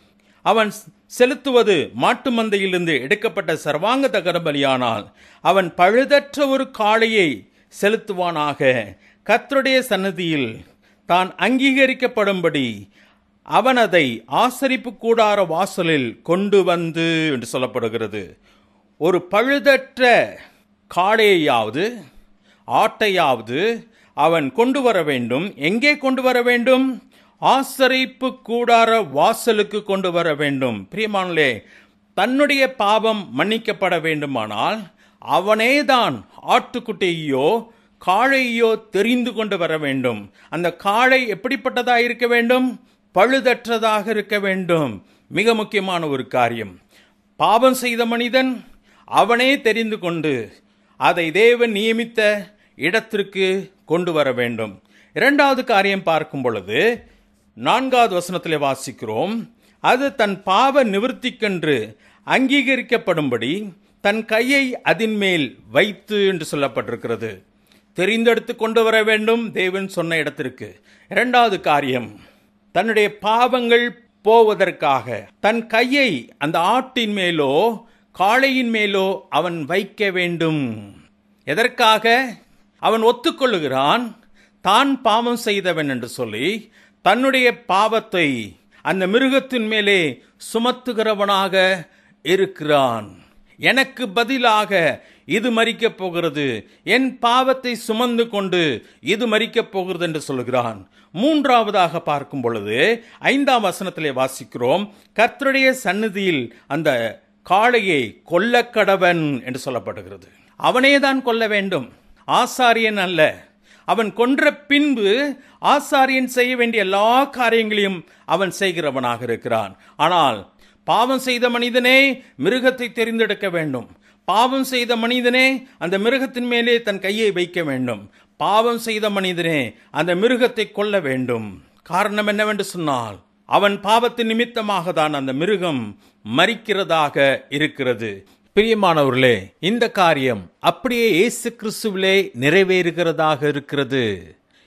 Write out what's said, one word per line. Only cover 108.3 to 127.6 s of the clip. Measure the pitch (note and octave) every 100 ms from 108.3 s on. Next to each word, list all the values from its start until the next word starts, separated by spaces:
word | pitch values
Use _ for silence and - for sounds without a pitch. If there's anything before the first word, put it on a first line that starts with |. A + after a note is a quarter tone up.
| E3+ A3+ A#3+ A#3+ A3 G3 G3 F3+ E3+ D3+ C3
என்று | - B2+ -
சொல்லப்படுகிறது. | A#2+ G#2+ G#2+ F2+ G2 - _ _ -
அவனே | D#3 A3+ C4+ C#4+
தான் | C#4 C4+
கொல்ல | B3+ A3+ A3
வேண்டும், | G#3 G3 F3 A2+ - _ _ -
ஆசாரியன் | E3+ A#3+ - A#3+ A3+ A3 G#3
அல்ல. | F#3 E3+ D3 F#2+ - _ _ _ -
அவன் | G3 G#3+
கொன்ற | - A#3+ C#4 D#4 C#4+
பின்பு | - C#4+ D4 A#3+ G3 A#3 C#4+ - - -
ஆசாரியன் | F3 C#4 D4 C#4+ C4 C4 B3+
செய்ய | B3+ B3 B3
வேண்டிய | A#3 A3+
எல்லா | F#3+ G3 A3 B3+ C#4
காரியங்களையும் | B3 A#3 A3+ G#3+ G#3+ G3 F3+ - _ -
அவன் | E3 F#3+ -
செய்கிறவனாக | G3 E3+ D3+ C3 B2 A#2
இருக்கிறான். | A#2+ A2+ B2+ A2+ G2+ F#2+ _ -
ஆனால் | D3+ F3+ C#3+ G#2+ F#2 _ _ _ -
பாவம் | F3+ B3 C4
செய்த | B3+ A#3+ B3
மனிதனே | A#3+ A#3+ A#3+ B3 C4 C#4 C4 - -
மிருகத்தை | D3+ B3+ B3+ B3+ A#3+
தெரிந்தெடுக்க | A#3 A3+ A3+ A3 G3+ G3
வேண்டும். | E3+ D#3 B2+ G#2 - _ _ -
பாவம் | G3 B3+ C4+
செய்த | C4 B3+ A#3 A#3
மனிதனே | A3+ B3 A#3+ B3 C4 C4 - -
அந்த | E3+ G3
மிருகத்தின் | A3 C4 C4 B3 B3
மேலே | A#3+ A#3 A#3
தன் | A#3 G3
கையை | F#3+ G#3+ A3
வைக்க | F3+ E3+ F3+